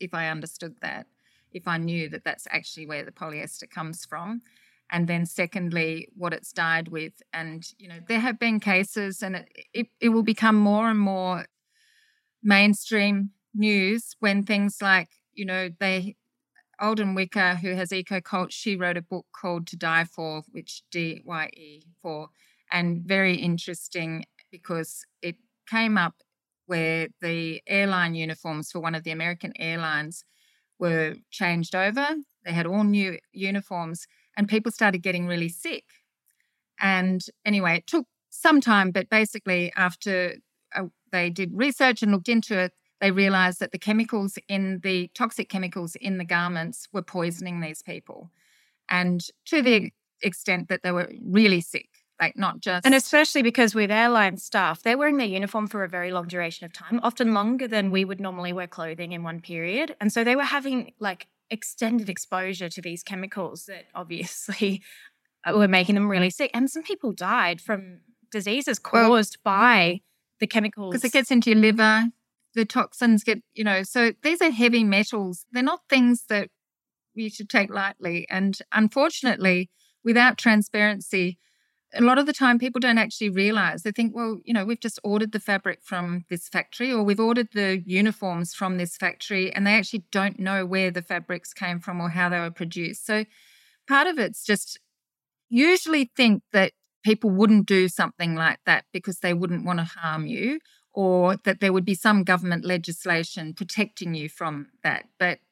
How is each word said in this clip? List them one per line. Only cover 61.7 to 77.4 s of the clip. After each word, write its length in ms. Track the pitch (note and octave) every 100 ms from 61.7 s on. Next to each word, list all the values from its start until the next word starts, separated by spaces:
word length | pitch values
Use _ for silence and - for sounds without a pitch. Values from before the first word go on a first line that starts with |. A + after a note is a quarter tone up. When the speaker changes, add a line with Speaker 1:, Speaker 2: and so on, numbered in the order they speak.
| - A3+ A#3+ G3+
Speaker 2:
exposure 600 | F3+ - F#3 F#3 F#3 F3+
to 120 | F3
these 220 | E3+ E3+
chemicals 640 | - F#3+ F#3+ G3+ E3+ F3 -
that 200 | F#3 -
obviously 880 | F3+ F3 E3+ F3 - - G3 G3+ G3 - - - _
<laughs> 360 | _ _ -
were 140 | G#3 G3+
making 280 | F#3 F3+ G3+
them 140 | G#3
really 200 | F#3+ F#3
sick. 220 | - D4
And 160 | A#3 C4+
some 120 | D#4+
people 280 | D#4+ G4+ B3+
died 480 | G3 F3+ A#3 F3+ E3+
from 400 | - G#3 F#3+ F3 _ _ _
diseases 480 | A3 F#3+ A#3+ C#4+ A#3 -
Speaker 1:
Well 160 | A#3 A3+
Speaker 2:
caused 280 | A#3 G#3 -
by 580 | - G3 A#3+ A3+ F3 F3+ - _ _ _
the 80 | A3
chemicals. 460 | A3+ G#3+ G#3 F#3+ A#3
Speaker 1:
'Cause 80 |
it 80 | B3
gets 200 | C#4 C4
into 180 | B3 A#3
your 80 | A3
liver, 460 | G#3+ A3 A3 A3 A#3 - _ _ _
the 100 | A3+ G#3+
toxins 600 | B3 G#3 - A#3+ G#3+ -
get, 180 | A3 -
you 100 | - G#3+
know, 180 | F#3+
so 300 | F#3+ B3+ A#3 -
these 180 | D4 E4+
are 100 | E4+
heavy 340 | A3+ A#3+ A#3 G#3+
metals. 600 | G3 G#3+ A3 F#3+ F3 -
They're 100 | A#3+
not 180 | C4 F4 -
things 360 | C4 B3 A#3+ -
that 200 | G#3 - _ _ _ _ _ _
you 160 | G#3+ A3
should 200 | G#3+